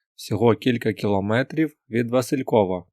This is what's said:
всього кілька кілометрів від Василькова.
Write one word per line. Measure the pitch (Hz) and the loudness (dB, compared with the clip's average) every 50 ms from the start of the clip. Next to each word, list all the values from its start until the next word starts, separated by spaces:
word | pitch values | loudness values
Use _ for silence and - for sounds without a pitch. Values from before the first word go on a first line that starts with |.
| _ _ _ | _ _ _
всього | - - - 110 95 113 120 107 | -20 -8 -6 -2 2 4 4 2
кілька | 101 - 131 123 117 - 113 107 | 2 2 -2 -2 0 -2 -4 -4
кілометрів | - - 104 101 98 95 101 110 117 135 - - 147 160 147 - _ _ _ | -2 -2 -2 0 0 0 0 0 -2 -2 -2 -2 -2 -2 -4 -4 _ _ _
від | 110 117 123 117 | -4 -2 -2 0
Василькова. | 120 127 123 - - 135 131 - - 113 101 90 92 90 85 _ | 0 0 0 0 -2 -4 -2 2 2 4 4 2 0 -4 -6 _